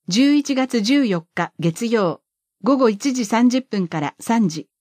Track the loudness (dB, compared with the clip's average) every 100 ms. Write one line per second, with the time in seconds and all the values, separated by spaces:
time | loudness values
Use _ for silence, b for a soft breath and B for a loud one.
0 | -4 2 2 2 0 -2 -2 -2 0 2
1 | 2 -2 -6 -6 -6 -4 -4 -2 -2 0
2 | 0 -2 _ _ _ _ -2 2 2 0
3 | -2 -4 -2 2 2 2 -2 -4 -4 -4
4 | -6 -6 -2 0 0 -2 -12 _